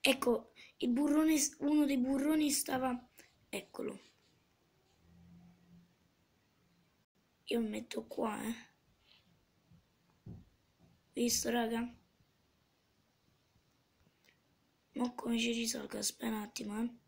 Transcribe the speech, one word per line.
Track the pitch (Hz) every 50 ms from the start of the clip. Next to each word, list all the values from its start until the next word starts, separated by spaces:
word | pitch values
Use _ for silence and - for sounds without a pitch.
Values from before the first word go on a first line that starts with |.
Ecco, | - 269 262 262 - 254 233 220 - - _ - - - _ _
il | - 247
burrone | 240 247 294 285 294 311 311 311 320
s-, | 294 277 - - -
uno | - 285 302 302 294
dei | 269 277 254
burroni | 247 262 277 262 269 302 311 311 302 285
stava, | - - - - 262 254 254 262 247 247 - - _ - - - _ _ _ _
eccolo. | - 202 - - - - - - 202 - - - _ _ _ _ _ _ _ _ _ _ _ _ _ _ _ _ _ _ _ - - - - - - - - - - _ _ _ - - - _ _ _ _ _ _ _ _ _ _ _ _ _ _ _ _ _ _ _ _ _ _ _ _ _ _ _ _ _ _ _ _
Io | - - 233
mi | 226 214
metto | 208 214 226 - - 226 226
qua, | - - - 240 220 208 214
eh. | 214 220 233 - - - _ _ _ _ _ _ _ _ - _ _ _ _ _ _ _ _ _ _ _ - - _ _ _ _ _ _ _ _ _ - - - - _ _ _ _ _ _ _ - _ _ _ _ _
Visto, | _ - 240 240 - - - 233
raga? | 233 240 233 226 233 226 240 240 240 - _ _ _ _ _ _ _ _ _ _ _ _ _ _ _ _ _ _ _ _ _ _ _ _ _ _ _ _ _ _ _ _ _ _ _ _ _ _ _ _ _ _ _ _ _ - _ _ _ _ _ _ _ _ _ _ _ _
Mo | _ - 240 247 247
come | - - 233 233 226
ci | 233 233
risalgo? | 233 233 233 226 - - 208 208 - 214
Aspetta | 202 - - - -
un | 226 220 214
attimo, | - - - - - 208 208 214
eh. | 233 240 240 - _